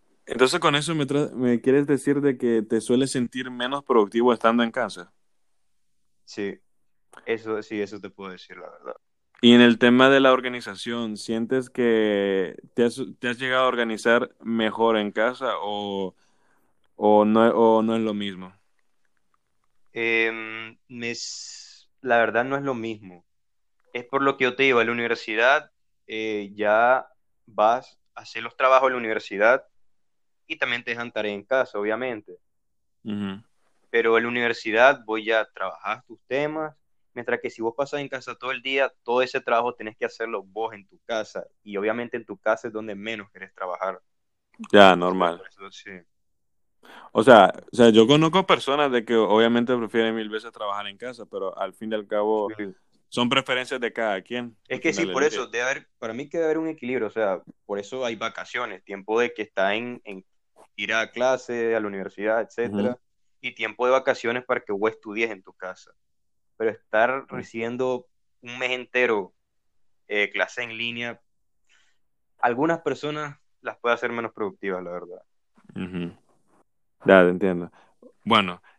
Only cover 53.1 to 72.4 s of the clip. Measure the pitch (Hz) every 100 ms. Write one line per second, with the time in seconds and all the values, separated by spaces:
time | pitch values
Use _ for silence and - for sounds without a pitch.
53.1 | - 120 131 131 127 127 131 120 110 113
54.1 | 98 92 123 120 - - 131 165 156 165
55.1 | - 147 147 117 113 123 143 156 _ 117
56.1 | 113 143 170 160 156 160 156 123 127 107
57.1 | 110 107 90 - - - 104 123 131 123
58.1 | 113 113 - - 123 120 95 - 98 98
59.1 | 113 120 - 104 - 95 104 120 123 -
60.1 | 98 - _ _ _ _ - 101 110 110
61.1 | - 123 131 - 120 113 113 107 98 95
62.1 | - 101 113 101 - 117 104 113 123 _
63.1 | _ _ _ 131 123 110 107 123 131 131
64.1 | 123 117 123 127 123 - 101 110 110 110
65.1 | 104 113 101 92 _ 92 92 - _ _
66.1 | _ _ _ _ - 113 101 _ 107 120
67.1 | 131 - 127 120 113 113 123 127 123 123
68.1 | _ _ _ 120 123 127 127 123 123 123
69.1 | 107 92 _ _ _ _ _ _ _ -
70.1 | 104 101 101 92 - 120 113 120 120 120
71.1 | 117 _ _ _ _ _ _ _ _ _
72.1 | _ _ _